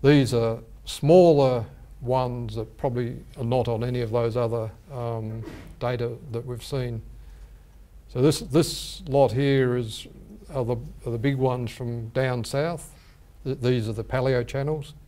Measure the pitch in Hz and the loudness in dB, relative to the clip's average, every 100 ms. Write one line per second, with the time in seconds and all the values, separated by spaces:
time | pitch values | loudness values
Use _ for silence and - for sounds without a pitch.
0 | 139 147 123 117 117 113 - - - - | 8 8 6 2 0 -2 -10 -18 -12 -2
1 | 143 180 175 147 135 123 110 - - - | 8 10 10 8 6 2 -4 -12 -20 -12
2 | 120 127 127 123 120 110 110 - 139 123 | -2 0 0 -4 -6 -8 -10 -4 -2 -2
3 | 120 123 - - 120 127 117 113 120 123 | -4 -6 -14 -8 0 0 2 0 -2 -2
4 | 117 120 117 117 117 117 110 - - 135 | 0 0 0 0 0 -2 -6 -10 -14 -8
5 | 117 113 110 110 110 - - - 123 123 | -6 -6 -6 -8 -12 -14 -18 -6 -4 -2
6 | 120 120 147 117 123 120 - 139 123 113 | -4 -6 -8 -8 -8 -10 -6 -4 -4 -6
7 | - - - - - - - - - - | -10 -18 -18 -20 -20 -20 -20 -20 -20 -20
8 | - 123 143 - 220 135 - - - - | -10 2 4 4 2 2 2 -2 -10 -12
9 | - 135 131 113 139 135 127 123 113 - | -2 4 4 4 2 4 2 0 -4 -10
10 | - - - - - 139 117 120 147 - | -16 -20 -20 -20 -10 -6 -4 -4 -6 -10
11 | - 117 135 135 131 127 120 - 120 117 | -6 -2 -2 0 0 0 -6 -6 -8 -6
12 | 113 131 131 123 110 139 160 170 - - | -6 -2 -2 -2 -4 -2 -2 -4 -12 -20
13 | - - - - 139 - 123 127 110 110 | -20 -20 -20 -12 -8 -2 0 0 0 -4
14 | 110 127 131 127 117 135 139 156 143 - | -4 -2 0 0 -2 -4 -4 -4 -8 -18